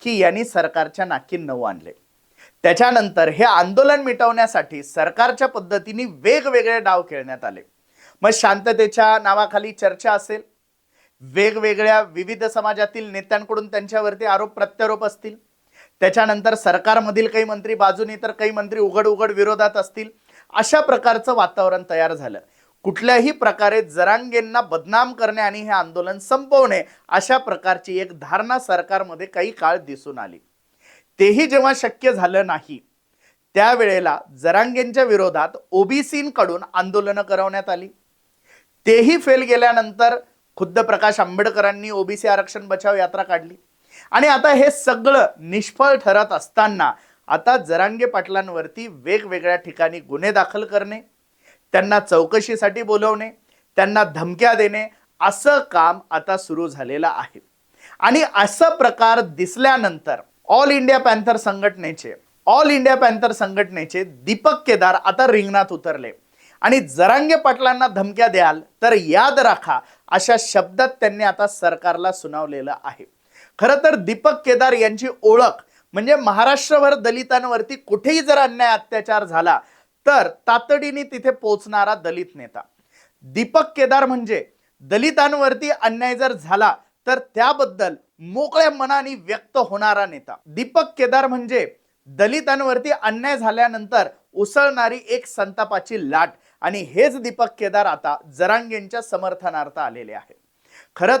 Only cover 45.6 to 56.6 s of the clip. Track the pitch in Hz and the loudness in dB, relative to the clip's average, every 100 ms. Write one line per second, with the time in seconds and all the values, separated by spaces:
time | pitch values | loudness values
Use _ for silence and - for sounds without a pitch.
45.6 | 202 - 277 269 214 202 208 175 - - | -6 0 2 2 4 2 2 -4 -2 0
46.6 | 214 202 147 117 _ _ - 160 196 254 | 0 2 -2 -2 _ _ -4 -2 2 0
47.6 | 156 165 196 226 247 220 185 196 190 165 | 0 0 0 0 -2 -2 -4 -6 -6 -8
48.6 | 156 - 233 151 127 208 208 180 170 175 | -10 -12 -18 -12 -4 -4 -2 -4 -2 -2
49.6 | 175 - 165 170 147 143 190 202 185 208 | -4 -4 -4 -4 -10 -6 0 0 0 -4
50.6 | 214 202 202 214 - _ _ _ _ _ | -4 -4 -4 -10 -18 _ _ _ _ _
51.6 | _ 185 196 208 202 165 165 220 214 226 | _ -2 2 0 2 2 2 0 -2 -2
52.6 | 208 202 220 214 220 214 220 - _ _ | -2 -2 -2 0 0 -2 -6 -14 _ _
53.6 | _ - 190 208 202 156 170 175 233 233 | _ 0 0 2 0 -2 -8 0 2 4
54.6 | 208 208 220 - _ _ 190 202 285 285 | 0 -2 -10 -14 _ _ -2 0 0 0
55.6 | 277 175 165 185 - 160 156 190 185 156 | 0 2 2 0 -6 -6 -4 -6 -6 -8